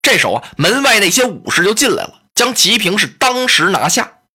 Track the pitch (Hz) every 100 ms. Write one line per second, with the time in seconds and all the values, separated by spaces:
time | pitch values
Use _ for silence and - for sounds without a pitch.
0 | - 202 107 110 - - 156 254 277 220
1 | 190 226 262 175 - - 185 220 269 143
2 | - - _ - 247 254 196 233 175 202
3 | 135 - 262 247 254 - 170 160 139 -
4 | - _ _